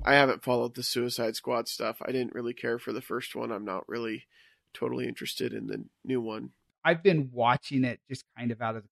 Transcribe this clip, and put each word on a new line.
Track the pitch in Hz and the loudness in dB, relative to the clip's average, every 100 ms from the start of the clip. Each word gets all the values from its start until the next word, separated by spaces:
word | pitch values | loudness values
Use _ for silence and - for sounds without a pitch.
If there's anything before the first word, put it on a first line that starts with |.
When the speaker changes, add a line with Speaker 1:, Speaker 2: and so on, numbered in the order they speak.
| - | 6
Speaker 1:
I | 143 | 8
haven't | 135 98 | 6 4
followed | 131 120 120 127 | 2 2 0 -4
the | |
Suicide | - 123 120 120 113 113 | -4 -2 -2 0 -2 -2
Squad | 127 120 120 | -2 -2 -2
stuff. | - 113 - | -4 -4 -4
I | - | -2
didn't | 127 120 | -2 -2
really | 120 120 | -4 -6
care | 123 120 117 | -4 -2 -2
for | - | -4
the | 113 | -6
first | - 120 - 123 | -4 -6 -6 -6
one. | 117 | -4
I'm | 101 104 | -4 -4
not | 95 - | -6 -4
really | 117 113 107 - _ _ _ _ | -6 -4 -6 -10 _ _ _ _
totally | - 123 127 123 | -6 -4 -2 -4
interested | - - - 120 | -6 -8 -4 -4
in | 113 107 | -4 -6
the | 107 107 _ | -8 -10 _
new | - 127 | -2 -2
one. | 113 110 127 _ _ _ 160 | 0 -6 -10 _ _ _ 2
Speaker 2:
I've | 170 | 6
been | 190 160 135 | 6 6 2
watching | 120 117 127 - 139 | 2 4 4 2 0
it | 127 110 - | 0 -2 -10
just | 127 - - | -12 -12 -6
kind | 120 | -4
of | 113 | -2
out | 113 113 | -4 -4
of | |
the | 104 | -10